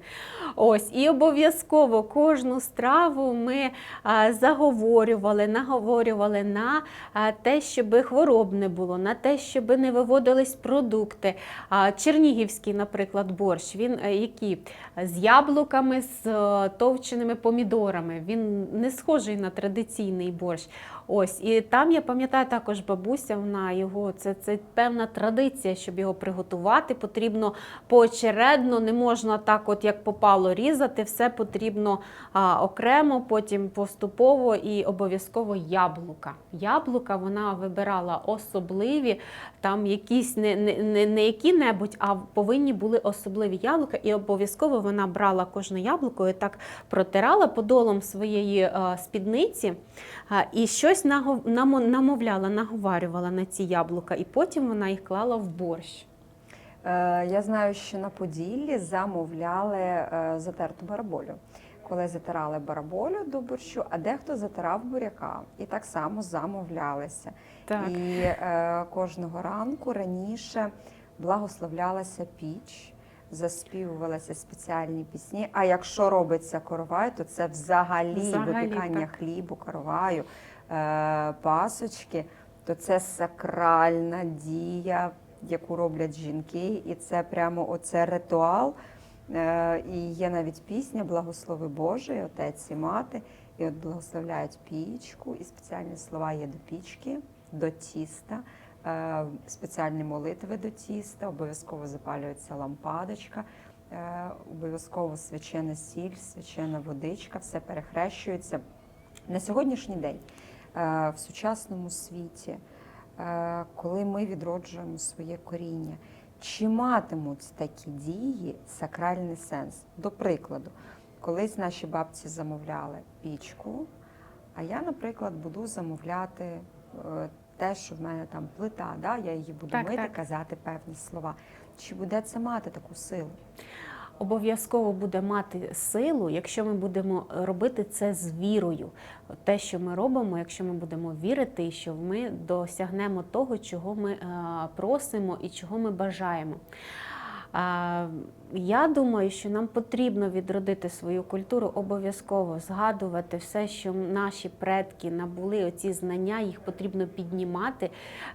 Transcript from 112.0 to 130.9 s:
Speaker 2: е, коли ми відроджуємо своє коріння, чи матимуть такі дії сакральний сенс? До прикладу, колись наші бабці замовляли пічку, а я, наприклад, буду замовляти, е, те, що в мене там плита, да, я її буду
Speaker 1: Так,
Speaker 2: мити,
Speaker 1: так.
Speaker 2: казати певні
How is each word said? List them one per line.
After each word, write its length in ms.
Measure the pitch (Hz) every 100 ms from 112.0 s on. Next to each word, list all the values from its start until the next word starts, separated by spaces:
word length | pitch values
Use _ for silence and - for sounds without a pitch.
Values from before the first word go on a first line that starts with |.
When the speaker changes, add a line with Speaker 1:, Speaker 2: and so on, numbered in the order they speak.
| - 175 170 - - - - - - - - -
Speaker 2:
е, 460 | 175 170 170 170 170 -
коли 300 | 170 190 202
ми 200 | 196 208
відроджуємо 720 | 190 165 180 175 170 170 165
своє 400 | - - 165 170
коріння, 600 | - 170 170 165 156 156 - - - -
чи 300 | - - 214
матимуть 840 | 220 247 233 - 160 147 139 - -
такі 340 | 151 - 156
дії 640 | 143 151 185 262 240 170 - -
сакральний 680 | - 151 - 175 180 175 165
сенс? 480 | - 147 143 - - -
До 140 | 202
прикладу, 600 | 202 196 156 - 139 139 - - - - -
колись 380 | 170 170 214 214
наші 300 | 180 - 160
бабці 400 | 160 160 - 151
замовляли 680 | 160 151 151 151 151 143 151 - -
пічку, 640 | 160 147 - - 214 247 320 - - - - - - -
а 60 |
я, 200 | 165 240
наприклад, 520 | 339 285 226 226 208
буду 340 | 160 160 175 220
замовляти, 760 | 202 165 156 156 180 185 185
е, 840 | 175 170 180 - - - 160 160 156 - - -
те, 180 | 190 196
що 200 | - 160
в 60 |
мене 240 | 165 160 160
там 220 | 160 151 -
плита, 380 | 214 214 175 156
да, 160 | 175 240
я 160 | 180
її 200 | 160 156
буду 180 | 151 156
Speaker 1:
Так, 140 | 240 165
Speaker 2:
мити, 120 | 233
Speaker 1:
так. 160 | 214
Speaker 2:
казати 440 | 170 156 156 160 160
певні 320 | - 160 165